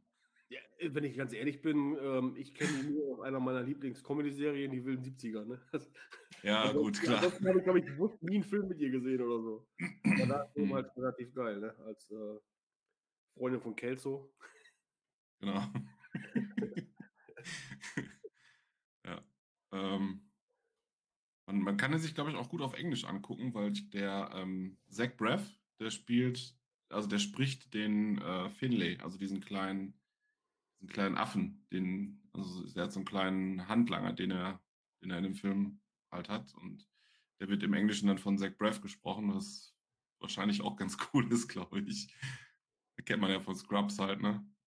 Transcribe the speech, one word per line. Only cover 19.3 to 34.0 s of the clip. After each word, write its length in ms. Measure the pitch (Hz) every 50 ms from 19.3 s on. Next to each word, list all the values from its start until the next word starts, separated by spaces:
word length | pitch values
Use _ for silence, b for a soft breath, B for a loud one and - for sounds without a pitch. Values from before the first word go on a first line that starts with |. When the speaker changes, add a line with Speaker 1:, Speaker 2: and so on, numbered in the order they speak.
| _ _ _ _ _ _ _ _ 98
Speaker 2:
Ähm, 580 | 95 98 95 98 95 101 95 92 - - - _ _ _ _ _ _ _ _ _ _ _ _ _ _ _ _ _ _ _ _ _ _ _
man, 140 | - 98 101
man 160 | 92 98 101
kann 160 | 101 127 135 156
ihn 60 | 160
sich, 160 | 160 156 160
glaub 140 | 156 143 151
ich, 60 | -
auch 140 | 92 - -
gut 140 | 170 170 139
auf 120 | 127 -
Englisch 300 | - - 175 135 - -
angucken, 500 | - 95 101 - - 104 - 123 131 117
weil 180 | 107 104 104 101
der, 580 | 101 101 - - 98 101 98 98 98 98 - -
ähm, 440 | 95 92 95 95 92 92 95 95 - _ _
Zach 280 | - 107 117 120 -
Braff, 300 | - 110 110 147 202 202 - - _ _ _ _ -
der 100 | 110 110
spielt, 640 | 107 - - - 120 120 127 127 123 - - - - _ _ _ _ _ _ _
also 200 | - 104 104 101
der 100 | 104 101
spricht 560 | 101 - - - 135 135 135 - - - -
den, 440 | 107 107 107 104 104 107 107 101 -
äh, 320 | - 85 92 92 92 104
Finlay, 480 | - - 131 127 120 104 90 85 87 -
also 180 | - 85 95 95
diesen 220 | 98 95 98 95
kleinen 540 | 98 - 104 98 95 95 95 98 98 98 - - _ _ _ _ _ _ _ _ _ _ _ _ _ _ _ _
diesen 80 | 95 87 -
kleinen 240 | - 98 98 -
Affen, 500 | - - - - 101 92 - - - - _ -
den, 560 | 92 92 92 92 98 101 101 - - - _ -
also 320 | - 98 92 90 90 85 - -
er 100 | 92 87
hat 80 | 101 101
so 60 | 98
einen 60 | 95
kleinen 640 | - - 95 95 95 95 95 95 95 95 92 90 98
Handlanger, 440 | 113 120 117 - 82 85